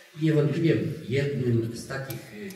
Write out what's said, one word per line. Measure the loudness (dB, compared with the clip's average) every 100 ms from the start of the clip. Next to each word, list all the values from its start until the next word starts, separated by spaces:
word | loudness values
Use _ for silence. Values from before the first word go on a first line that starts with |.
| -18 0
I |
niewątpliwie | 4 4 4 4 4 4 0 -6 -2
jednym | 0 0 0 2 2 0
z | -4 -8
takich, | -8 -8 -10 -12 -14
y, | -12